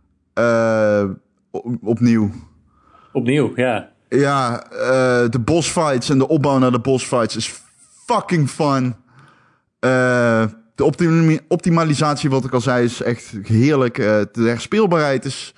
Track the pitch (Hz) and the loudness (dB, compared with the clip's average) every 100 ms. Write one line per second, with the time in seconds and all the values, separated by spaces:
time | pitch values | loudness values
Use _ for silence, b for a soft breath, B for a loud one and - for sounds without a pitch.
0 | B _ _ - 117 117 113 110 107 104 | B _ _ -2 0 2 2 2 2 2
1 | 101 95 _ _ _ - 117 120 98 113 | 0 -4 _ _ _ -12 -8 -6 -4 0
2 | 120 117 104 - - _ _ b b b | 2 2 0 -4 -16 _ _ b b b
3 | b 139 117 143 117 87 127 110 - _ | b -6 -2 0 0 -2 -2 -2 -8 _
4 | _ 123 143 139 127 117 - - 117 131 | _ 0 0 0 -2 -4 -10 -6 -2 0
5 | 127 123 120 120 110 165 151 - 156 131 | 2 2 0 0 0 0 0 -2 -2 -2
6 | - 139 135 160 143 135 127 123 113 131 | 0 0 2 2 2 2 2 2 0 -2
7 | - 127 113 - - - - _ _ _ | 0 -2 -2 -4 -8 -12 -20 _ _ _
8 | - 226 - 175 135 - 151 135 127 113 | -4 -2 0 0 0 0 0 0 -2 -6
9 | b b b b b b b _ 127 127 | b b b b b b b _ 0 2
10 | 127 123 120 113 110 - _ - 139 143 | 2 2 2 2 0 -4 _ -2 0 2
11 | 170 165 160 156 - 180 - 165 160 147 | 2 4 4 2 0 -2 0 0 2 0
12 | 156 143 151 135 123 127 113 123 120 117 | 0 -2 -2 -2 0 -2 0 0 0 -2
13 | - 120 - 107 101 110 135 147 123 113 | -4 -6 -8 -12 0 2 4 2 0 0
14 | 104 107 104 - 113 117 - - 214 170 | 0 0 0 0 -2 -2 -2 0 2 2
15 | 147 135 139 - - | 0 -2 -4 -12 -14